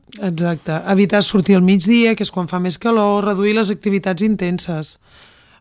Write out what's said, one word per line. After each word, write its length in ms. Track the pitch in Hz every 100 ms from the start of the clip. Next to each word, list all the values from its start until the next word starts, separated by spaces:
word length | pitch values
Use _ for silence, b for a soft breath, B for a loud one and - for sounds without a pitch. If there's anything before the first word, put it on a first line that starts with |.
| _ 214
Exacte. 580 | 202 160 175 165 - 160 175
Evitar 360 | 196 202 208
sortir 320 | 196 214 165 196
al 60 |
migdia, 540 | 185 196 170 233 226 220
que 80 |
és 80 | 208
quan 160 | - 175
fa 100 | 180
més 180 | 180 -
calor, 480 | 233 226 202 202 208
reduir 280 | 196 202
les 160 | 214 202
activitats 520 | 208 208 196 190 180
intenses, 760 | 214 208 180 175 - 160 156 - b b b b b b